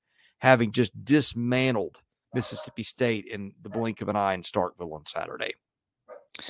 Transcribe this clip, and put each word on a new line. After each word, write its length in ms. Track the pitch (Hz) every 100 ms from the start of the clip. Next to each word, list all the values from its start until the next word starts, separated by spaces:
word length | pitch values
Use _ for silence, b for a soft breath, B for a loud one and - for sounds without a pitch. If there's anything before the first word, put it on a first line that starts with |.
| _ _ _ -
having 340 | 127 131 117
just 320 | 120 120 110
dismantled 920 | 101 147 135 117 120 127 131 117 85 - _ _ _
Mississippi 480 | 123 - 120 - -
State 440 | 107 - 123 110 -
in 260 | 110 98 -
the 60 | 107
blink 320 | 104 113 107
of 80 | 98
an 80 | 104
eye 180 | 98
in 80 | 92
Starkville 500 | 82 104 90 - 85
on 140 | 78 76
Saturday. 460 | 82 82 - - - _ _ _ _ - - _ -